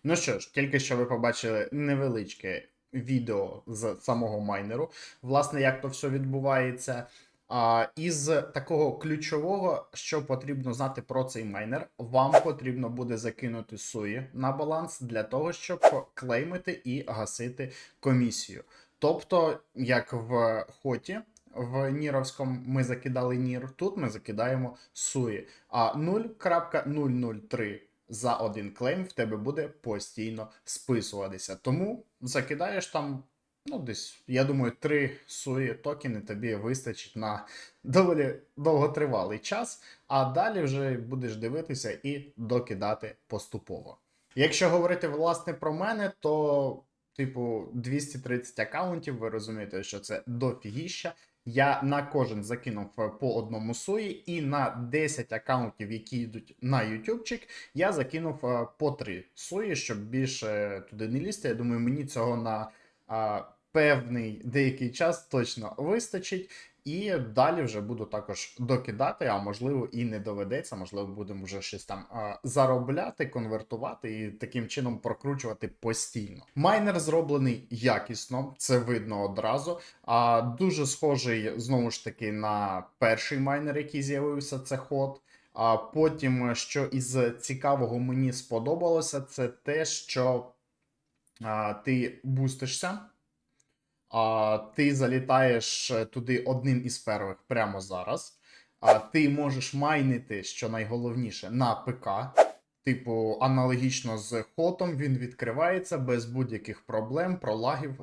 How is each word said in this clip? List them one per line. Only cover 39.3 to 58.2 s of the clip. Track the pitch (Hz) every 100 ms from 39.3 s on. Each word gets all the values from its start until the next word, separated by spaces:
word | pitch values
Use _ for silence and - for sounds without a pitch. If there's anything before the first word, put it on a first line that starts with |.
| 107
час, | - 208 240 - - - -
а | 139 131
далі | 139 214 202
вже | 147 135 135
будеш | 123 113 131 123 110
дивитися | 113 151 160 131 113 -
і | 139 143 143 -
докидати | 113 123 120 98 104 107 110 - _
поступово. | 104 - 107 - - - - _ _ _ 131
Якщо | 156 - 180
говорити, | 175 175 180 165
власне, | 147 165 170 -
про | 156 156
мене, | 156 202 220 202 -
то, | 151 156 151 143 135 131 _ _ _ -
типу, | 131 127 120 110 87
двісті | 120 120 143 143 139
тридцять | 123 123 123 -
аккаунтів, | 107 151 180 170 160 120
ви | 113
розумієте, | 110 107 110 101 95
що | 101 101
це | - 107 -
дофігіща. | 120 127 117 107 117 175 - 170 - _ _ 123
Я | 120 139 131
на | 135 143
кожен | 143 143 113 107
закинув, | 104 120 127 104 101 -
е, | 107 104
по | 131 110
одному | 110 110 110
суї, | 120 - 214 208 - -
і | 170
на | 139 143 135
десять | 123 120 151 151 147 117
аккаунтів, | 113 - 127 117 - 104
які | 113 107 123
йдуть | 117 107 - -
на | 127 131
ютубчик, | 110 110 156 233 - 233 - - -
я | 139 190
закинув, | 165 131 160